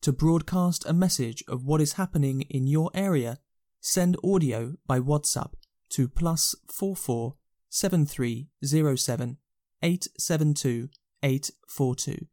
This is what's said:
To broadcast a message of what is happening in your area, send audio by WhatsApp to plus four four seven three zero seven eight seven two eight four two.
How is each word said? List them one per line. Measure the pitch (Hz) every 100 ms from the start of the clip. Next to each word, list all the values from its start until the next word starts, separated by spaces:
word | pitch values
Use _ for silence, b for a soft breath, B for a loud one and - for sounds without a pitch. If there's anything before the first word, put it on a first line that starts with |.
To | -
broadcast | 131 156 165 151 180 180 170
a | -
message | 170 185 - 120 117 -
of | 127
what | 131 156
is | 147
happening | - 185 160 139 135
in | - 135 131
your | 147 160
area, | - 196 165 117 123 _ _ _ _
send | - - 180 180
audio | 175 190 151 110 117 151
by | - 131
WhatsApp | 127 147 147 - - - _ _ _
to | - 131
plus | - 170 165 - - -
four | - 196 185
four | - 117 117 139 _ _ _
seven | - 196 180
three | 147 - 123 117 143 _
zero | 143 151 151 131
seven | - 123 123 135 _ _ _ _
eight | 170 180 - -
seven | - 160 151
two | 147 139 120 127 _ _ _
eight | 143 131 - - _
four | - 131
two. | 120 - - -